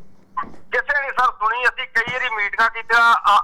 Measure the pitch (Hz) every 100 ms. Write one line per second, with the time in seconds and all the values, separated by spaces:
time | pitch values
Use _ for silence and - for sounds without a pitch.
0 | - - _ - - - - - - 285
1 | 277 240 254 - 214 240 247 - 254 233
2 | 240 254 254 220 202 208 226 226 226 233
3 | 233 - - 202